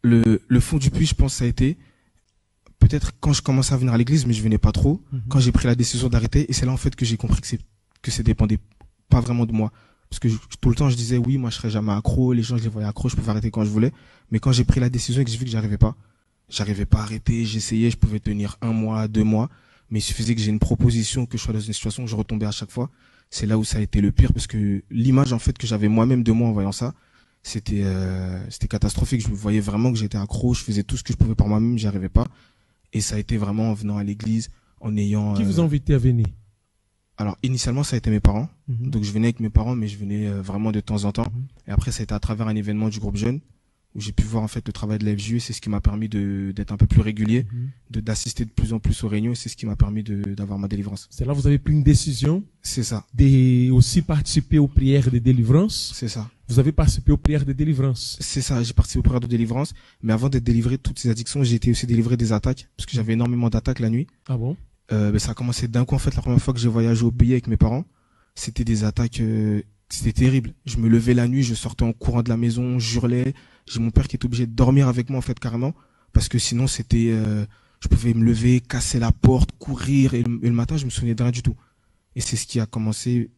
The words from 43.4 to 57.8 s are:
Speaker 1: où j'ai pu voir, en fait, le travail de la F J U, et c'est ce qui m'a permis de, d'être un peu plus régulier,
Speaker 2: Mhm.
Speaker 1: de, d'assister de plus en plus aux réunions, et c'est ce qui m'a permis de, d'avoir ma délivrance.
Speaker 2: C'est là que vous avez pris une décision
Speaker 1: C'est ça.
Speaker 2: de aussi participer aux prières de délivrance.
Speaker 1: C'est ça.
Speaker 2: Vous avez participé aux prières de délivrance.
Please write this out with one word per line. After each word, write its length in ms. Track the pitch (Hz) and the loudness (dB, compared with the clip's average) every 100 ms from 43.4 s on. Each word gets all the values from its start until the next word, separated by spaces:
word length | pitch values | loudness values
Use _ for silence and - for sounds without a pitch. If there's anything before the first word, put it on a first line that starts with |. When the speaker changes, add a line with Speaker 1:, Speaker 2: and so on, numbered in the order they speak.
| _ _ _ _ _ | _ _ _ _ _
Speaker 1:
où 80 | 107 | -12
j'ai 100 | 104 | -4
pu 120 | 107 | -2
voir, 180 | 107 113 | -2 -2
en 60 | 110 | -4
fait, 180 | 120 110 | -6 -8
le 80 | |
travail 240 | - 107 107 | -8 -6 -2
de 80 | 107 | -2
la 100 | 104 | -2
F 40 | |
J 140 | 104 | -4
U, 20 | 117 | -4
et 40 | |
c'est 140 | 117 | -6
ce 80 | 113 | -10
qui 80 | - | -6
m'a 100 | 101 | -2
permis 300 | 110 104 110 | -2 -2 -4
de, 420 | 104 101 98 98 98 | -4 -4 -4 -6 -6
d'être 160 | 101 | -8
un 60 | 104 | 2
peu 100 | - | 6
plus 140 | - | 6
régulier, 440 | 107 104 107 120 110 | 4 0 2 0 0
Speaker 2:
Mhm. 180 | 120 131 - _ | -8 -10 -12 _
Speaker 1:
de, 80 | 117 | -8
d'assister 460 | 107 107 123 - 110 | -4 -6 -6 -6 -4
de 40 | |
plus 240 | - 107 | -2 0
en 60 | 113 | 0
plus 240 | - - | -2 -2
aux 40 | 110 | -2
réunions, 260 | 104 113 | -2 -2
et 20 | 120 | -4
c'est 120 | 117 | -8
ce 80 | - | -10
qui 120 | 113 | -8
m'a 80 | 104 | 0
permis 260 | 107 107 | 0 0
de, 320 | 107 101 101 | -6 -6 -6
d'avoir 240 | 98 101 98 | -8 -8 -6
ma 100 | 101 | -4
délivrance. 400 | 101 98 98 - | -4 -6 -10 -14
Speaker 2:
C'est 120 | - | -6
là 100 | 120 | -4
que 40 | 143 | 0
vous 80 | 139 | 2
avez 140 | 143 | 2
pris 140 | - | 2
une 100 | 151 | 2
décision 600 | 139 143 - 120 139 180 208 _ | 4 4 2 -2 -2 -2 -4 _
Speaker 1:
C'est 200 | - - | -8 -6
ça. 220 | 107 110 - | -4 -6 -8
Speaker 2:
de 560 | 120 139 131 127 123 127 | 4 6 8 6 4 4
aussi 320 | 127 - 180 | 6 6 4
participer 560 | 151 151 - 160 - 156 | 2 -2 0 -2 2 2
aux 100 | 139 | 4
prières 440 | - 135 139 127 | 4 4 4 4
de 80 | 123 | 2
délivrance. 720 | 117 127 113 143 214 - - | 2 4 6 4 4 -2 -8
Speaker 1:
C'est 140 | - 113 | -8 -8
ça. 240 | 120 110 _ - | -8 -12 _ 0
Speaker 2:
Vous 100 | 123 | 2
avez 140 | 135 | 4
participé 400 | 151 151 - - | 4 2 4 2
aux 60 | 147 | 4
prières 280 | - 151 139 | 4 2 0
de 80 | |
délivrance. 640 | 131 151 135 | 0 0 2